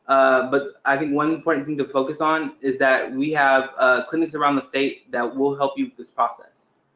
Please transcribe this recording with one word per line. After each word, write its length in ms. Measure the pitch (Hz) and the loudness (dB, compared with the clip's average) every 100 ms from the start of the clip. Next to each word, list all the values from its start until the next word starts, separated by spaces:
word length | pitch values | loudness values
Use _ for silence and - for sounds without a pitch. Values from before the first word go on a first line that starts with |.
| - | 0
uh, 420 | 135 131 127 127 | 4 4 4 2
but 320 | 139 135 - 135 | -2 -2 -6 -2
I 120 | 139 | -2
think 160 | 151 | 0
one 180 | 143 156 | 0 0
important 360 | 160 - 143 139 | -2 -2 -2 -2
thing 100 | 147 | -4
to 80 | 131 | -2
focus 340 | 135 131 151 | -2 -2 -2
on 340 | 156 160 143 - | 0 0 -4 -6
is 180 | 135 131 | -4 0
that 320 | 135 127 - | 2 2 -2
we 200 | 131 151 | -4 -2
have, 360 | 151 139 135 131 - | 2 4 4 0 0
uh, 280 | 127 123 - | 2 2 0
clinics 280 | 160 160 | -4 -4
around 220 | 147 143 139 | 0 0 0
the 80 | |
state 480 | - 135 139 - - | -2 -2 -2 -4 -8
that 240 | 120 120 135 | -4 -4 -2
will 200 | 139 139 | -2 0
help 220 | 139 139 | -4 -2
you 80 | 127 | -8
with 120 | - | -8
this 120 | 120 | -12
process. 380 | - 117 - - _ _ _ _ | -4 -4 -4 -20 _ _ _ _